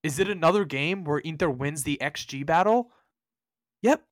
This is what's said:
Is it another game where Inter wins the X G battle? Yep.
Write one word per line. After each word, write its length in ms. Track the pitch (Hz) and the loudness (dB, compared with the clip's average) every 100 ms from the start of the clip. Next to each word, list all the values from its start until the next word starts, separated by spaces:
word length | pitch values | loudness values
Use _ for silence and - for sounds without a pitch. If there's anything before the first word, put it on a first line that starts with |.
Is 160 | 139 131 | -4 -2
it 80 | 190 | -2
another 380 | 190 165 202 | 2 4 4
game 380 | 170 135 151 196 | 0 -2 -2 -2
where 160 | 156 147 | -2 -4
Inter 320 | 160 156 175 | -4 -2 -2
wins 320 | 123 143 151 | 0 -4 -4
the 180 | 139 139 | -4 -2
X 240 | 139 - | -4 -6
G 180 | - 139 | -10 -8
battle? 480 | 143 165 196 233 240 _ _ _ _ _ _ _ _ _ | 0 4 4 2 0 _ _ _ _ _ _ _ _ _
Yep. 180 | 220 311 _ | 0 0 _